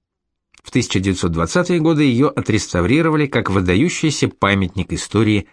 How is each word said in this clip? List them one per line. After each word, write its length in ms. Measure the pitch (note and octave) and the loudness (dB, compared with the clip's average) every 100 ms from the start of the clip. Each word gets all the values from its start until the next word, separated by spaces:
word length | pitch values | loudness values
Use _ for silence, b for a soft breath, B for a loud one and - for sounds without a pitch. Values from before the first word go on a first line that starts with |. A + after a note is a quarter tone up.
| _ _ _ _ _ _ | _ _ _ _ _ _
В 80 | - | -6
тысяча 300 | C3 - G#2 | -4 -2 -2
девятьсот 320 | G2 F#2 F2+ | -2 -2 -2
двадцатые 480 | E2 E2 F3 E3+ F3 | -2 -2 0 0 0
годы 240 | D#3 D#3 | 2 2
ее 240 | D3 A#2+ D3 | 2 2 0
отреставрировали 1000 | - - G#2+ - F2+ F2 C#3 D#3+ D3+ D3 | 0 -2 -2 -2 -2 2 2 2 0 0
как 240 | A#2 A#2 | -2 0
выдающийся 800 | G2 F#2 F#2 E3+ - D#3+ C#3 B2+ | 0 2 2 2 0 -2 0 -2
памятник 640 | - G2 G2 F#2 - E2+ | 0 0 0 0 -4 -6
истории 560 | E2 - G#2 G#2+ G#2 b | -8 -4 0 2 0 b